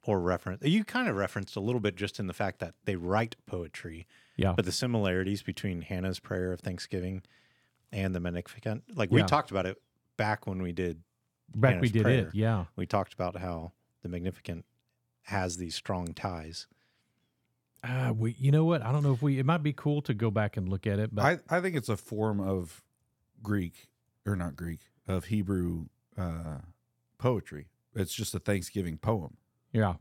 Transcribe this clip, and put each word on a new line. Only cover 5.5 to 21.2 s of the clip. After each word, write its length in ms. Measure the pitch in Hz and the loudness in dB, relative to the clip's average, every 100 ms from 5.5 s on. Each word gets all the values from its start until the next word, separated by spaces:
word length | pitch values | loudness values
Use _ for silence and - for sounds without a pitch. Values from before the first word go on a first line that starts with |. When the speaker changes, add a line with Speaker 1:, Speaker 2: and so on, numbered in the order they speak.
| - 104 87 | -6 -4 -6
Speaker 1:
Hannah's 380 | 82 95 95 92 | -4 -4 -2 -4
prayer 320 | - 98 92 | -6 -4 -2
of 80 | 90 | -4
thanksgiving 640 | - 90 - 95 90 95 - _ _ _ _ _ _ | -6 -8 -6 -4 -4 -6 -10 _ _ _ _ _ _
and 240 | 104 95 | -2 0
the 60 | 90 | 0
Magnificat, 640 | 87 87 - - - 110 - | -2 -4 -6 -8 -6 -6 -8
like, 160 | 185 101 | -2 4
we 100 | 107 | 6
Speaker 2:
Yeah. 60 | - | 6
Speaker 1:
talked 240 | 147 151 | 4 2
about 160 | 98 92 | 0 0
it 140 | 98 _ _ _ - | -4 _ _ _ -2
back 300 | 107 107 - | 0 0 -2
when 160 | 92 | -4
we 100 | 92 | -4
did 300 | 85 90 80 - _ _ _ _ | -2 -2 -4 -12 _ _ _ _
Speaker 2:
Back 200 | 107 127 | 4 4
Speaker 1:
Hannah's 80 | 92 | 6
Speaker 2:
we 60 | 123 | 4
did 100 | 110 | 4
Speaker 1:
prayer. 260 | 110 127 82 | 6 6 4
Speaker 2:
it, 60 | |
yeah. 320 | 95 110 110 87 - | 2 2 2 -2 -6
Speaker 1:
We 100 | 90 | 0
talked 260 | 104 92 | 0 0
about 220 | - 90 90 | -4 -4 -4
how 360 | 90 82 85 _ _ _ | -6 -6 -8 _ _ _
the 60 | 90 | -8
Magnificat 560 | 87 90 - - 85 - _ _ _ _ _ | -4 -4 -6 -8 -10 -10 _ _ _ _ _
has 340 | - 104 92 85 | -6 -2 -2 -4
these 160 | 87 | -8
strong 380 | - - 92 87 | -8 -4 -4 -4
ties. 520 | 87 101 87 78 82 - _ _ _ _ _ _ _ _ _ _ _ | -6 -6 -6 -10 -14 -16 _ _ _ _ _ _ _ _ _ _ _
Speaker 2:
Uh, 280 | 123 127 127 110 | -4 0 0 0
we, 160 | 113 120 | -2 2
you 120 | 135 | 4
know 120 | 147 | 6
what? 160 | 160 170 | 4 2
I 100 | 110 | 2
don't 100 | 143 | 2
know 100 | 147 | 2
if 100 | 123 | 4
we, 160 | 143 135 | 2 2
it 80 | 131 | 2
might 160 | 170 | 2
be 100 | 147 | 0
cool 300 | 139 151 147 | 0 0 0
to 120 | - | 0
go 160 | 107 113 | 0 2
back 260 | 104 104 - | 2 0 0
and 120 | 92 | -2
look 180 | 95 110 | 0 0
at 120 | 101 | 0
it, 160 | 110 | 0
but 100 | 107 | 2